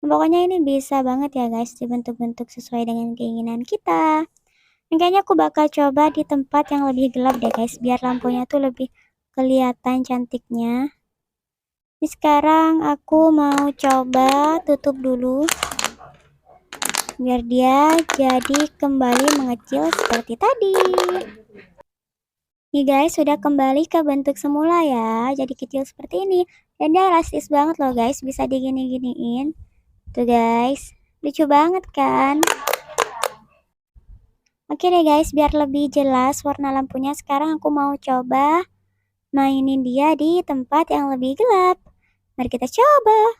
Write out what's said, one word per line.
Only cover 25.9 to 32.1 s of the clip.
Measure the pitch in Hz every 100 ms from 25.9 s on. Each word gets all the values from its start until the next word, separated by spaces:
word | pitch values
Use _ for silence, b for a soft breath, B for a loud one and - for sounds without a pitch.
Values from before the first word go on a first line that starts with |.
| _ 277 349 392
ini. | 370 359 b b _
Dan | 311 330
dia | 381
elastis | 339 330 302 -
banget | 294 294 330
loh, | 277
guys, | 247 233 277 262
bisa | 269 262
digini-giniin. | 262 262 262 262 254 254 240 240 240 277 - - _ _ _ -
Tuh, | - 240
guys, | 240 233 233 240 277 - _ _ _
lucu | 294 285 302
banget | 285 320 370 370
kan? | - 269